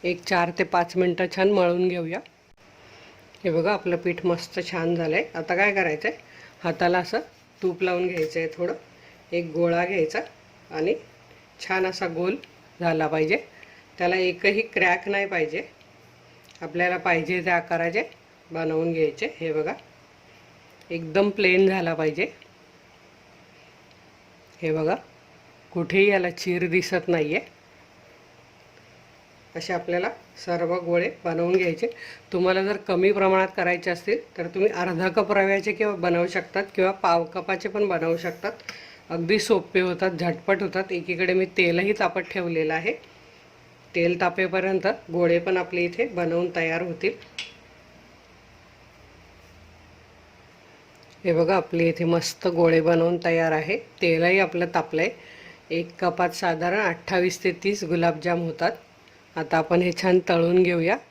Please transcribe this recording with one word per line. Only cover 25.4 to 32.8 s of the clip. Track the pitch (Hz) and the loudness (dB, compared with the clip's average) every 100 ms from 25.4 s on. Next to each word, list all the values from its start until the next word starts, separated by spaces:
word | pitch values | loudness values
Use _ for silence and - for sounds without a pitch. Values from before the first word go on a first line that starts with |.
| - - - | -20 -20 -10
कुठेही | 175 165 190 202 | -6 0 4 4
याला | 196 180 | 4 0
चीर | 170 185 175 175 | -4 -4 -2 0
दिसत | 175 175 185 175 | 0 0 -2 0
नाहीये. | 170 151 180 - - - - - - - - - - - - - - - - - - _ - - 165 | 0 2 -2 -6 -20 -20 -20 -20 -20 -20 -20 -20 -20 -20 -20 -20 -20 -20 -20 -20 -20 _ -20 -16 -12
असे | 165 | -6
आपल्याला | 180 175 175 202 - - - - | -6 -2 -2 -2 -6 -20 -14 -4
सर्व | 170 170 175 | -2 0 -2
गोळे | 170 170 196 - | 0 0 0 -4
बनवून | 170 160 170 185 | -4 -2 2 2
घ्यायचे. | 180 160 233 - - - - | 2 0 -4 -6 -18 -20 -6
तुम्हाला | 185 185 185 | 0 2 2
जर | 190 | 0
कमी | 196 | -4